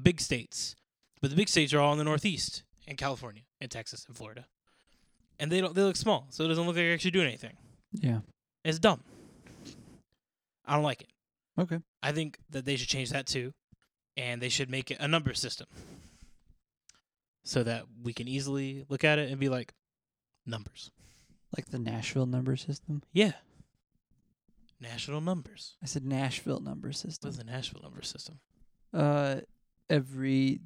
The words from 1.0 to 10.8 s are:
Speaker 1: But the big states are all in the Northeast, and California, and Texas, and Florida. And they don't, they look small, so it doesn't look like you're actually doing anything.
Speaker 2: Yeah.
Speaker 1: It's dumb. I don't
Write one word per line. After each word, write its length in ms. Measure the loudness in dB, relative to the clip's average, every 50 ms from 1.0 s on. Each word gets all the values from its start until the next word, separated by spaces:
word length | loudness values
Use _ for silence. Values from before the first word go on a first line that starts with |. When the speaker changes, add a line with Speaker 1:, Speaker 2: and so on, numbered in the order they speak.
| _ _ _ _
Speaker 1:
But 100 | -4 2
the 60 | 4
big 120 | 4 4 6
states 240 | 6 6 6 6 6
are 80 | 6
all 120 | 6 6 6
in 60 | 4
the 60 | 2
Northeast, 580 | 2 2 2 2 2 0 0 -2 -4 -6 -8 -14 _ _ _ -16
and 100 | -14 -8
California, 460 | -4 -2 -2 -2 -4 -6 -12 -14 -16 -20 _ _ _
and 80 | -12 -10
Texas, 340 | -10 -10 -10 -10 -12 -14 -14
and 100 | -16 -16
Florida. 300 | -14 -14 -14 -14 -16 -18 -20 _ _ _ _ _ _ _ _ _ _ _ _ _ _ _ _ _ -6
And 100 | -2 0
they 100 | 2 2
don't, 140 | 2 2 4
they 80 | 4 4
look 140 | 4 4
small, 320 | 2 2 2 2 2 0 -4
so 140 | -4 -2 2
it 40 | 2
doesn't 160 | 4 2 2
look 120 | 2 2
like 80 | 2 2
you're 100 | 2 2
actually 160 | 2 2 2
doing 160 | 4 4 4
anything. 300 | 2 0 -2 -8 -14 -14 -16 -20 -20 -20 _ _ _ -4
Speaker 2:
Yeah. 280 | 0 2 2 2 2 -2 -6 _ _ _ _ _ _ -2
Speaker 1:
It's 140 | -2 2 6
dumb. 240 | 6 6 6 4 0 -10 -20 -20 -20 -20 -20 -20 -20 -20 -20 -18 -18 -18 -18 -18 -20 -20 -20 -20 _ _ _ _ _ _ _ _ _ _ _ _ _
I 100 | 0 0
don't 100 | 2